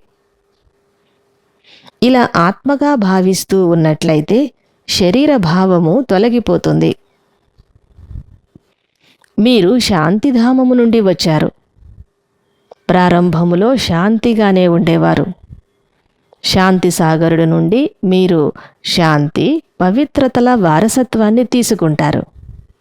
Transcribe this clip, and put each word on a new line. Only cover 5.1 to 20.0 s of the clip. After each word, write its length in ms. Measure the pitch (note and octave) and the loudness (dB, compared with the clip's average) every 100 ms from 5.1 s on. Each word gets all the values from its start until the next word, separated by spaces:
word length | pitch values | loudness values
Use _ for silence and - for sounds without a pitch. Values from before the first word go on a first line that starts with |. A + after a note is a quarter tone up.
| B3 D4+ C4 | 2 2 0
భావము 680 | E3 F3+ F#3+ F3 D#3+ G3+ - | 0 0 2 2 0 -2 0
తొలగిపోతుంది. 840 | F#3+ A#3 A#3+ G3 F3 D3+ D#3+ D#3+ - _ _ _ _ _ _ _ _ _ - - - - _ _ _ _ _ _ _ _ _ _ - | 0 0 0 -2 -2 -2 0 -2 -4 _ _ _ _ _ _ _ _ _ -20 -20 -20 -20 _ _ _ _ _ _ _ _ _ _ -2
మీరు 400 | A#3+ A#3 F3 B3 | 0 2 2 0
శాంతిధామము 920 | G#3+ F3 D3+ G#3+ C#4+ B3 A#3+ C4 B3+ | 0 0 0 0 0 0 0 0 2
నుండి 280 | B3 A#3 A3+ | 2 2 2
వచ్చారు. 500 | G3 - E3+ D3+ D#3+ - _ _ - - - _ _ _ _ _ _ - - | 0 0 -2 -2 -2 -8 _ _ -20 -20 -20 _ _ _ _ _ _ -10 -2
ప్రారంభములో 840 | F3+ F3+ F3 F3+ D#3+ F3 F3 A3+ C4 | 2 4 2 2 0 0 0 0 -2
శాంతిగానే 920 | - E3+ G3+ A3+ A#3+ A3 G3+ F#3+ F3+ | -2 -2 0 0 0 0 2 2 2
ఉండేవారు. 580 | E3 D#3+ E3 E3 D#3+ F#3 - - - _ _ _ _ _ _ _ _ | 2 0 0 0 0 -4 -10 -20 -20 _ _ _ _ _ _ _ _
శాంతి 480 | - F#3+ F#3+ F#3 F3+ | -4 0 2 2 0
సాగరుడు 520 | E3+ D#3+ D#3+ E3 E3 | 0 0 2 0 2
నుండి 460 | E3 E3 E3 A#3+ D4+ - | 0 0 0 -2 -2 -4
మీరు 500 | F#3 F#3 F#3 E3 C#3 - - _ - | -2 0 2 0 -2 -6 -18 _ -8
శాంతి, 800 | F#3 D#3+ D3+ D3 - E3+ D#4+ - - | -2 0 0 -2 -2 -2 -2 -6 -4
పవిత్రతల 720 | F#3 A#3 | -2 0